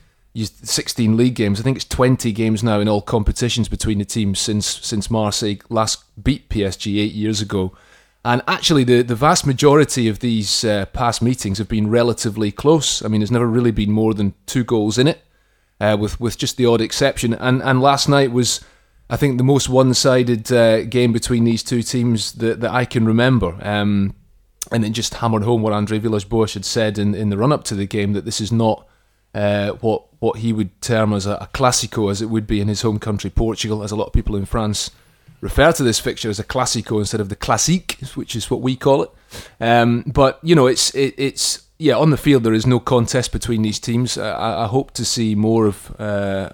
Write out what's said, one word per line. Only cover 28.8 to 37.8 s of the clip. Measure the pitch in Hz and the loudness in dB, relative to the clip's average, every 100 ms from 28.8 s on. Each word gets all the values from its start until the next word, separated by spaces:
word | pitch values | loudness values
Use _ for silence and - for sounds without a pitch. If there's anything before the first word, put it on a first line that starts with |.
| - _ _ _ _ | -6 _ _ _ _
uh, | 104 104 101 101 | -4 -2 0 -2
what, | - 113 107 - _ | -4 -2 -2 -6 _
what | 113 110 | -4 -2
he | 117 | -2
would | 110 95 - | -2 -4 -6
term | - 113 107 | -2 0 2
as | 101 98 | 0 -2
a, | 101 | -6
a | 95 | -8
Clásico, | - 127 120 113 - 101 | 0 2 2 -2 -2 -2
as | 101 | -2
it | 110 | -2
would | 113 107 | -2 0
be | 107 | -2
in | 101 | 0
his | 101 | 0
home | 117 104 | -2 -2
country, | - 101 98 | -4 -4 -2
Portugal, | - 113 104 110 107 | -2 0 -2 -4 -4
as | 104 | -4
a | 107 | -4
lot | - | 0
of | |
people | - 110 104 | 0 0 -4
in | 95 | -4
France | 117 107 104 - - _ _ _ - | -2 -2 -4 -6 -12 _ _ _ -12
refer | - - 147 | -4 4 4
to | 165 | 4
this | 131 107 | 0 0
fixture | 123 113 113 | -4 -6 -6
as | 101 | -6
a | |
Clásico | - 127 123 117 101 107 | -6 -4 -2 -4 -2 -2
instead | 101 110 | -2 -4
of | 98 | -6
the | 101 | -6
Classique, | - 113 - 180 | -2 0 2 0